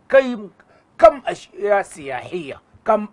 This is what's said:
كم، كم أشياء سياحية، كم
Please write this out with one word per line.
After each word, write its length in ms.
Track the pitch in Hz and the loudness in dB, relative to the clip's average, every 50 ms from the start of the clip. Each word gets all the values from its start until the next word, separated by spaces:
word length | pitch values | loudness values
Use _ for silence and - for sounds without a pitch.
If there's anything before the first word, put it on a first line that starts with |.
| _ - | _ 2
كم، 420 | 262 269 269 247 240 208 208 175 - - - _ _ _ _ _ _ - | 2 4 4 2 -2 -8 -10 -16 -20 -20 -20 _ _ _ _ _ _ 4
كم 240 | 247 208 196 170 - | 6 6 6 4 -4
أشياء 560 | - 175 - - - - - 202 208 202 196 | -8 -8 -8 -10 -18 -10 -4 -2 0 0 0
سياحية، 760 | - - - 170 139 135 127 120 123 127 180 180 151 131 - - _ _ _ _ - | -2 -4 -10 -14 -12 -10 -10 -10 -10 -10 -10 -10 -10 -10 -14 -16 _ _ _ _ -2
كم 240 | - 220 214 208 - | 0 0 0 -2 -2